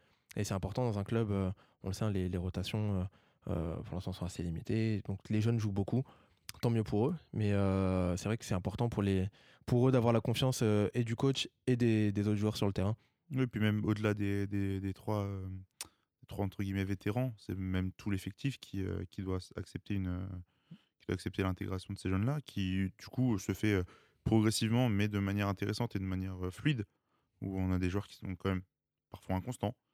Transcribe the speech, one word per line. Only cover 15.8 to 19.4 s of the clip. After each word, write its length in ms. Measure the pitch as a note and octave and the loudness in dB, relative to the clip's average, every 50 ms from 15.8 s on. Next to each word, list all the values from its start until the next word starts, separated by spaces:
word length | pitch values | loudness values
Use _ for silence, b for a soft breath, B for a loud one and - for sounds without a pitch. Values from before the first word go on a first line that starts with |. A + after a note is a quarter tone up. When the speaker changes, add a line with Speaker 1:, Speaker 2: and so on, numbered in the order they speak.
| - B B B B B _ _ | -16 B B B B B _ _
Speaker 2:
des 60 | - - | -18 -10
trois, 160 | - - G#2 | -6 -4 -4
entre 180 | F#2+ - - | -4 -2 -4
guillemets, 220 | G2+ G2 G2 G2 F#2+ | -4 -2 0 0 0
vétérans, 500 | F#2+ G2+ F#2 - G2+ G2+ B2 C3 B2+ A2 | -2 -2 -2 -2 -2 -2 -2 -2 -4 -6
c'est 200 | - - - F#2+ F#2+ | -8 -10 -8 -6 -4
même 340 | F#2+ F#2 F#2 F#2 F#2 F#2 | -2 -2 0 0 0 -2
tout 180 | - - - G#2+ | -4 -6 -4 -4
l'effectif 480 | G2 F#2+ - - - - - C#3 B2 - | -4 -2 -4 -6 -8 -4 -4 -4 -4 -6
qui, 240 | - - - G2+ | -10 -10 -6 -4
euh, 220 | F#2 F#2 F#2 F#2 F#2 - | -4 -4 -4 -4 -6 -8
qui 120 | - - | -8 -6
doit 160 | F#2+ F#2+ F#2 | -4 -4 -4
s-, 140 | F#2 | -4